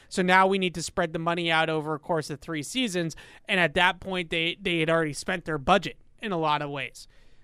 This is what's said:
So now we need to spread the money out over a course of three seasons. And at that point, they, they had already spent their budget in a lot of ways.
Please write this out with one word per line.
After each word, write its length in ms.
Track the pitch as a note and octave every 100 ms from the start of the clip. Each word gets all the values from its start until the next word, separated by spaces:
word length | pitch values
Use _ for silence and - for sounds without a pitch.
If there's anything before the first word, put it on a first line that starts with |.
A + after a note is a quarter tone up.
| -
So 100 | -
now 260 | F3+ F#3 F#3+
we 120 | G3
need 160 | F#3
to 80 | E3
spread 320 | - - F3
the 40 | E3
money 320 | E3 F3 E3+
out 200 | D#3+ D#3+
over 240 | D#3 D3+
a 40 | D3+
course 300 | - E3 D3
of 100 | C#3+
three 220 | - D#3+
seasons. 540 | C#3 B3+ B3 F3+ E3 - - - -
And 100 | G3
at 140 | E3
that 240 | F3+ F3+ F3+
point, 300 | F#3+ F#3 E3
they, 300 | E3+ E3 F#3
they 200 | F#3+ E3+
had 100 | D#3+
already 240 | E3 D#3
spent 320 | C#3 - F3+ -
their 100 | D3+
budget 400 | C3 G3 D3+ - - -
in 100 | A3
a 60 | E3+
lot 240 | D#3 D3
of 80 | D3
ways. 400 | C#3+ B2+ - - - - -